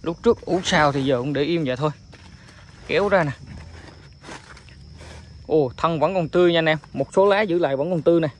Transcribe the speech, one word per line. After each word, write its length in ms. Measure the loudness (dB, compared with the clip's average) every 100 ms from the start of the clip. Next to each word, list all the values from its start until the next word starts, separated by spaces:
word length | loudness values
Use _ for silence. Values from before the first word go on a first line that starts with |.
Lúc 200 | -8 -2
trước 180 | 0 0
ủ 200 | -2 -4
sao 280 | 0 2 2
thì 120 | 2
giờ 140 | 0 -2
cũng 140 | -2
để 100 | -2
im 220 | -2 -2
vậy 120 | -2 -2
thôi. 140 | -4 -6 -20 -20 -20 -20 -20 -20 -20 -20 -4
Kéo 220 | -2 2
ra 160 | 2
nè. 80 | 0 -6 -14 -18 -18 -20 -20 -20 -20 -20 -20 -20 -20 -20 -20 -20 -20 -20 -20 -20 -20 -20 -2
Ồ, 260 | 0 0 -2
thân 240 | -2 0
vẫn 140 | 0
còn 140 | 0 -2
tươi 240 | 2 4
nha 60 | 4
anh 100 | 0
em. 100 | -2 -4
Một 160 | -6 -2
số 120 | 2 4
lá 140 | 2
giữ 180 | 0 0
lại 180 | 0 -2
vẫn 140 | -2
còn 120 | 0
tươi 180 | 2 2
nè. 80 | 2